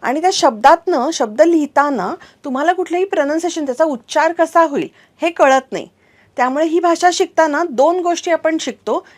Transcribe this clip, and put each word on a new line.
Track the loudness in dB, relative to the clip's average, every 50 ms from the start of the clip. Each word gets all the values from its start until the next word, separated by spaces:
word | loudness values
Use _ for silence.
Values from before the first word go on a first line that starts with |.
आणि | -6 -4 -4 0
त्या | 0 0 0
शब्दातनं | 2 0 0 0 4 6 6 6 6 2 -2 -2 -2 -2 -2 -2
शब्द | -4 -4 -4 2 2
लिहिताना | 4 4 4 2 0 0 0 0 0 0 -2 -2 -4 -6 -8 -10 -14 -20 _ _ -10
तुम्हाला | -6 -4 -2 0 0 -2
कुठलेही | -2 -4 -4 -2 -2 -2
प्रनाऊन्सिएशन, | -2 -2 -2 -2 -2 -2 -2 -4 -4 -6 -4 -6
त्याचा | -6 -2 0 0
उच्चार | -2 -2 -6 -10 -4 -2 0 0 0
कसा | 0 -2 -2 0 2 2 2
होईल | 2 0 -4 -6 -6 -12 _ _ _ _ _
हे | -4 -4
कळत | 2 2 4 4 4 2 0 -4
नाही. | -8 -10 -10 -12 _ _ _ _ _ _ _ _ _
त्यामुळे | -2 -2 -2 0 0 -2
ही | 0 0 0
भाषा | 2 0 0 2 2 0 2
शिकताना | 0 -2 -2 2 0 0 2 0 -2 -4 -2
दोन | 0 0 2 2 2 0
गोष्टी | -2 -2 -4 -4 -2 -2
आपण | -2 -2 0 -2 -2 -2
शिकतो, | -6 -8 -10 -8 _ -4 -4 -4 -6 -10 -20